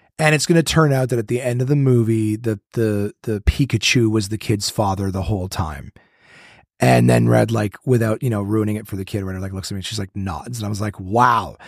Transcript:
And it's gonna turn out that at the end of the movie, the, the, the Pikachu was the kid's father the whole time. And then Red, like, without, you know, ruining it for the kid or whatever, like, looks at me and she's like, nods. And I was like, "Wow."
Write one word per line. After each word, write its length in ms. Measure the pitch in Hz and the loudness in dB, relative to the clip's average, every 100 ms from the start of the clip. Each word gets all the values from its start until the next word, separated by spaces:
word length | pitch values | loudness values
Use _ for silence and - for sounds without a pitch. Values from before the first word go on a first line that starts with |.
| _ - | _ -2
And 160 | 156 151 | 2 2
it's 120 | - | 4
gonna 160 | 165 | 2
turn 280 | 156 165 156 | 4 4 4
out 160 | 135 127 | 2 0
that 100 | 123 | -2
at 100 | 107 | -2
the 120 | 120 | -2
end 200 | 127 123 | -2 -2
of 80 | 127 | 0
the 60 | 147 | 2
movie, 580 | 135 123 110 113 107 107 | 4 4 4 2 0 -2
the, 240 | 117 107 - | -2 -4 -6
the, 400 | - 110 104 101 - | -2 0 0 -4 -6
the 160 | - 104 | -6 -2
Pikachu 720 | - - 139 110 - 127 113 | 0 2 0 0 2 2 2
was 160 | 110 101 | 2 -2
the 100 | 107 | -4
kid's 320 | - 104 - | -2 -2 -2
father 420 | - 101 95 98 | -2 -2 0 -2
the 100 | 95 | -4
whole 260 | 87 104 92 | -2 -4 -4
time. 460 | - 80 71 - - _ _ _ - - - _ _ | -6 -6 -8 -14 -20 _ _ _ -20 -20 -20 _ _
And 300 | 123 123 120 | 4 4 6
then 200 | 120 117 | 4 4
Red, 220 | 117 113 | 2 2
like, 240 | 113 107 - - | 0 -4 -6 0
without, 360 | 123 110 110 | 0 2 -2
you 80 | 131 | -2
know, 120 | 107 | -2
ruining 340 | 101 107 104 107 | -2 0 0 -4
it 120 | 107 | -8
for 100 | 98 | -10
the 80 | 95 | -6
kid 160 | 107 | -6
or 60 | 95 | -6
whatever, 160 | 95 | -8
like, 100 | 95 | -8
looks 180 | 95 - | -8 -8
at 40 | 101 | -10
me 20 | |
and 80 | 90 | -8
she's 140 | - | -8
like, 160 | 98 101 | -8 -6
nods. 420 | 95 76 - 120 | -6 -8 -10 -8
And 80 | 104 | -6
I 40 | |
was 120 | 101 | -6
like, 180 | 104 98 | -6 -8
"Wow." 560 | 95 113 123 117 85 - | -2 4 4 4 -2 -10